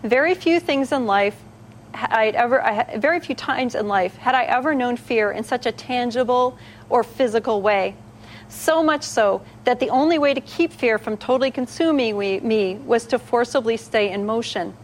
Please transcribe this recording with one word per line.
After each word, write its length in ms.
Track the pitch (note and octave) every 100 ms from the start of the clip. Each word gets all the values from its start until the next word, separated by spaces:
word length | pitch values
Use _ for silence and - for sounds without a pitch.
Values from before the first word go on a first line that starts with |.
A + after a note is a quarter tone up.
Very 320 | A3+ B3+ D#4 F4+
few 240 | E4 E4+
things 320 | E4+ C#4 C4+
in 160 | C#4+ A3+
life 280 | G3+ G3+ - - - - - - -
ha-, 140 | A3
I'd 240 | A3+ A3 -
ever, 260 | A#3+ B3+
I 120 | -
ha-, 240 | G#3 - A3
very 240 | C#4+ E4+
few 120 | -
times 420 | C4 - C4 B3+ -
in 120 | G#3
life 300 | G3 F#3 -
had 180 | C4 C4
I 80 |
ever 320 | - B3 C4+ C#4+
known 220 | B3 A#3+
fear 340 | - A#3 G#3
in 140 | - A#3
such 200 | B3 A#3+
a 60 |
tangible 880 | A3+ - B3 A#3+ A#3 B3 B3 B3 B3 - - -
or 120 | B3
physical 600 | A3 - B3+ A3 A#3+ G#3+
way. 340 | G3 G3+ F#3+ G3 - - - - -
So 340 | - - D#4+
much 200 | D#4 D4+
so 380 | - - G#3 G3 - -
that 160 | - B3
the 100 | A#3+
only 300 | B3+ D4+ E4
way 140 | C#4+
to 80 | C#4
keep 320 | - - E4+
fear 240 | - A#3+ A3
from 180 | G#3+ G#3+
totally 360 | - B3+ C4
consuming 680 | B3+ B3+ - E4 D4 A3+ G#3
we, 240 | G3+ F#3+
me 340 | A3+ A3 F#3+ G3
was 300 | - A#3 -
to 120 | A#3+
forcibly 580 | - A#3+ A#3+ C#4 A3+ A3+
stay 340 | - A3+ G#3
in 140 | G3 G#3
motion. 480 | A3+ A#3 G#3 F3 -